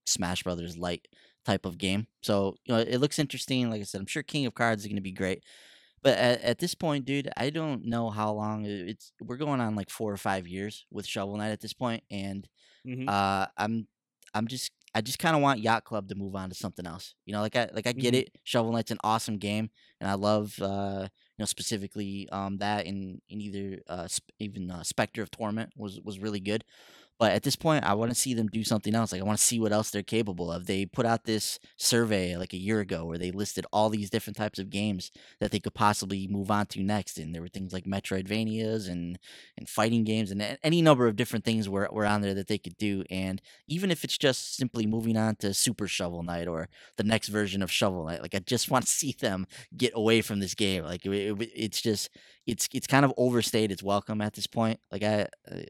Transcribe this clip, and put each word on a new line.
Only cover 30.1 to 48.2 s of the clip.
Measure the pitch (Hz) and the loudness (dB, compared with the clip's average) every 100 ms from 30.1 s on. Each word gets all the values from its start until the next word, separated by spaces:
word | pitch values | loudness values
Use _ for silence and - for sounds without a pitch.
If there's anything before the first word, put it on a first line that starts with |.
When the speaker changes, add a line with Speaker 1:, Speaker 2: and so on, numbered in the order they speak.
| 110 104 87 85 | 0 0 -2 -4
Speaker 1:
of. | 85 90 | -4 -2
They | 98 98 | 0 0
put | - 117 | 0 2
out | 113 | 2
this | - 110 - - - - | 2 0 0 -6 -10 -4
survey, | - 117 117 104 90 87 | 2 4 4 2 2 -2
like, | 92 | -6
a | 92 | -4
year | 98 110 | 0 0
ago | 95 87 82 | 0 -4 -4
where | 85 | -4
they | 90 | -4
listed | 92 101 - - | -2 -4 -4 -2
all | 107 107 | 2 2
these | 107 101 | 2 -2
different | 113 - 107 | -2 -4 -4
types | 107 - | -4 -4
of | 98 | -4
games | 98 107 95 - - - - | -2 0 -2 -6 -14 -16 -4
that | 104 | 0
they | 104 | 0
could | 90 | -2
possibly | - 104 104 95 98 95 | 2 4 4 0 -4 -2
move | 101 95 | -2 0
on | 104 101 | 0 0
to | - | -2
next. | 98 107 92 - | 0 0 -2 -8
And | 78 | -8
there | 82 | -8
were | 87 | -8
things | 98 92 | -8 -6
like | 92 85 | -6 -4
Metroidvanias | 98 - 95 92 107 110 110 110 110 95 | -4 -2 -2 0 0 0 0 0 -2 -2
and, | 87 85 90 - - - - | -4 -4 -6 -12 -20 -20 -16
and | - | -6
fighting | - 113 117 | 2 4 4
games | 107 110 104 | 4 2 0
and | 101 | -2
a-, | 104 - | -4 -2
any | 156 170 | 2 6
number | 160 139 120 | 8 8 8
of | 104 | 4
different | 120 113 117 | 0 0 2
things | 113 101 | 2 2
were, | 98 101 | 0 0
were | 107 104 | 2 2
on | 104 | 2
there | 101 | 2
that | 98 - | 0 -2
they | 107 | -4
could | - - | -4 -4
do. | - 196 - | -2 -2 -2
And | 92 95 95 - - - | -4 -2 -4 -8 -18 -6
even | 156 196 | -2 0
if | 165 | 0
it's | - - | -2 2
just | 147 127 - - | 4 2 0 -4
simply | 127 120 110 | -2 0 0
moving | 113 113 110 | 2 2 4
on | 110 107 | 2 2
to | 104 | 0
Super | 98 - 107 98 | 2 2 0 -2
Shovel | - 90 87 | -2 -4 -4
Knight | 85 87 85 | -4 -4 -4
or | 82 80 - - - | -4 -6 -12 -12 -2
the | 104 | 2
next | 110 - | 2 2
version | 104 101 98 | -2 0 0
of | 92 | -2
Shovel | - 110 90 78 | 2 2 0 -4
Knight, | 85 | -6